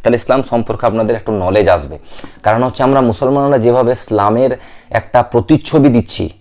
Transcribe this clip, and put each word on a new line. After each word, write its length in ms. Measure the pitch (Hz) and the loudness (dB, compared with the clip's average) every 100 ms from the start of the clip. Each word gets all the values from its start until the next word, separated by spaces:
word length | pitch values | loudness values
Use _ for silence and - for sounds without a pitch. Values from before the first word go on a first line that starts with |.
তাহলে 140 | 117 117 | 0 0
ইসলাম 260 | - 131 | 0 -2
সম্পর্কে 440 | 135 117 110 104 120 | 0 -4 -4 -2 -2
আপনাদের 300 | 113 107 113 | 0 -2 -2
একটু 160 | 113 | -4
নলেজ 360 | 107 92 101 95 | -4 0 2 2
আসবে। 300 | 87 71 76 - - - - | 2 -2 -14 -16 -18 -18 -4
কারণ 200 | 104 113 | 0 0
হচ্ছে 200 | 123 - | -2 0
আমরা 180 | 131 139 | 2 2
মুসলমানরা 580 | 123 104 131 143 139 139 | 2 0 0 0 2 2
যেভাবে 340 | 117 123 120 | 2 2 0
ইসলামের 640 | 123 - 107 101 113 131 127 - - _ | -2 -2 0 2 2 0 -4 -12 -20 _
একটা 320 | 113 - - | -6 0 -2
প্রতিচ্ছবি 680 | 120 120 101 151 - 156 139 | 2 -2 2 0 2 2 4
দিচ্ছি 420 | 120 - - 85 - | 2 -2 -8 -8 -10